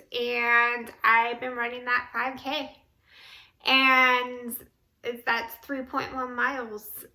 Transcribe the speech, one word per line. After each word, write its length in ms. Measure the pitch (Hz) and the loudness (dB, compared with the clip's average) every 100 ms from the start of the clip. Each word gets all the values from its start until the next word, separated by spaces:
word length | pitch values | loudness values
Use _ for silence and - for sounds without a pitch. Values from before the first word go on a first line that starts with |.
| - 240 | -8 -4
and 720 | 240 240 240 240 240 240 226 - | -2 0 4 4 4 0 -6 0
I've 360 | 220 233 240 240 | 4 6 4 -2
been 160 | 254 247 | -6 -4
running 300 | 240 247 247 | -4 -4 -2
that 240 | 240 - | -2 -2
five 240 | 233 254 262 | -4 -4 -6
K. 400 | 269 294 269 - _ _ _ - - - - _ - | -6 -6 -6 -14 _ _ _ -20 -20 -20 -20 _ 2
And 880 | 262 262 254 254 247 247 247 240 - - _ _ _ | 4 6 6 6 4 -2 -8 -10 -10 -14 _ _ _
it's, 200 | 240 240 - | -10 -6 -2
that's 300 | 233 233 - - | -2 -4 -12 -10
three 160 | 269 | -8
point 320 | 254 277 - | -6 -6 -6
one 220 | 262 254 240 | -6 -6 -2
miles, 540 | 247 269 226 208 - - - | -2 -4 -8 -12 -14 -16 -16